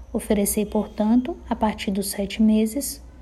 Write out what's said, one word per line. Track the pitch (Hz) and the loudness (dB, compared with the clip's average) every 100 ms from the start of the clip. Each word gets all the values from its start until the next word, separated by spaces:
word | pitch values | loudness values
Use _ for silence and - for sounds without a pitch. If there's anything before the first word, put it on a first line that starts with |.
| - | -8
Oferecer, | 226 - 208 202 214 208 | -6 0 2 2 0 0
portanto, | 214 208 - 214 247 254 359 - | -2 -2 -2 2 2 2 -6 -6
a | |
partir | 226 214 214 - | -2 -2 0 -2
dos | 196 196 | -2 -2
sete | - 196 - | -4 -4 2
meses, | 214 214 220 277 277 - - - | 4 6 2 -2 -6 -8 -16 -10